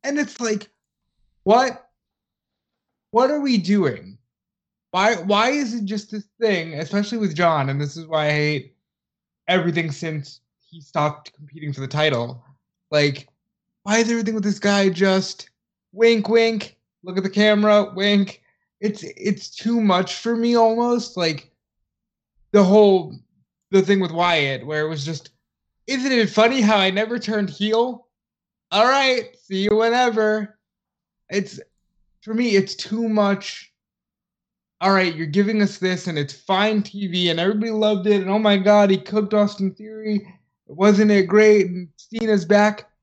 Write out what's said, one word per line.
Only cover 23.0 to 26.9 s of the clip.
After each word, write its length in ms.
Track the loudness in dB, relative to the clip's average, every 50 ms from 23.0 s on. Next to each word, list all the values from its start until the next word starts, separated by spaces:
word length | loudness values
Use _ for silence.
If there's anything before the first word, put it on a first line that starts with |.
| 0 -4 -16 -20 _ _ _ _ _ _ _ _ _ _
the 100 | 0 0
thing 180 | 2 2 0 0
with 120 | 0 -4
Wyatt, 540 | -2 -2 0 2 2 0 0 -2 -4 -6 -8
where 200 | -8 -6 -6 -4
it 40 | -6
was 140 | -6 -8 -8
just, 280 | -8 -10 -10 -12 -20 _ _ _ _ _ _ _ _ _ _ _
"Isn't 240 | -8 -6 -4 -2 0
it 180 | 2 2 0 2
funny 320 | 2 2 2 2 4 2
how 160 | 2 2 4
I 120 | 4 2
never 300 | 0